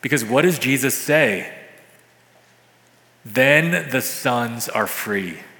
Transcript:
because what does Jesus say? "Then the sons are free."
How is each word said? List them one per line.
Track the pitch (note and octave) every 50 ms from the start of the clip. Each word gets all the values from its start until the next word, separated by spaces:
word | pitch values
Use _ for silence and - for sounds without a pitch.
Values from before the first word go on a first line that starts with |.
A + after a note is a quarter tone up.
because | - - D3 C#3+ A2+
what | G#2 A#2 C3+
does | D3+ F3+ F3 C3
Jesus | - B2+ C3+ C3+ C3+ - -
say? | - - - D3 D#3 D3+ A#2+ G2+ F2+ - - - - - - - - - _ _ _ _ _ _ _ _ _ _ _ _ _ _ _ _ _ _ _ _ _ _ _ _ _ _ _ _
"Then | - G2+ B2 C3 C#3 C#3+ D3+ D#3+ E3+ F3 F3 D#3+ C#3+
the | C3 C3
sons | B2 - - - - B2+ B2 A#2+ A#2+ A#2 A#2 A#2 A2+ -
are | - A2 G#2+
free." | G2 - - - A2 G#2 G2 F#2+ F2 D#2+ - - - - -